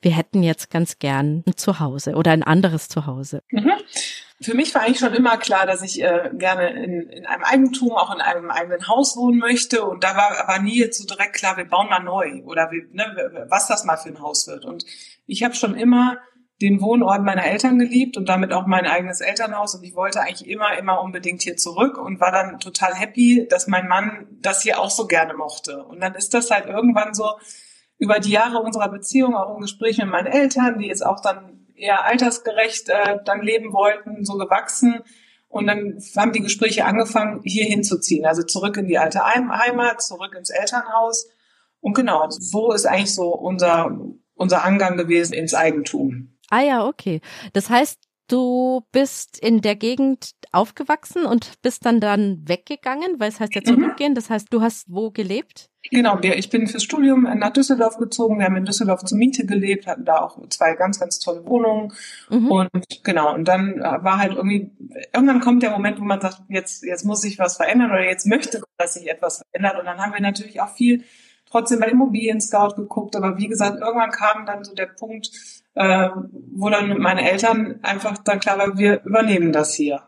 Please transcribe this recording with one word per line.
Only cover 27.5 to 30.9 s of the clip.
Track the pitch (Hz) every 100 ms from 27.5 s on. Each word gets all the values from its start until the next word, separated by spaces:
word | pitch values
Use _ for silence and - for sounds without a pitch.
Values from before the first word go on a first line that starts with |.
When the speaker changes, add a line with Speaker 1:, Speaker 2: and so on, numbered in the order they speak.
| - - _ _ _
Speaker 2:
über | 202 208
die | 202
Jahre | 208 233 233
unserer | 220 220 202
Beziehung, | 202 - 269 254
auch | 226 196
im | 214
Gespräch | 202 - 226 226
mit | 202
meinen | 175 185
Eltern, | 269 277 262 247 226
die |
jetzt | 208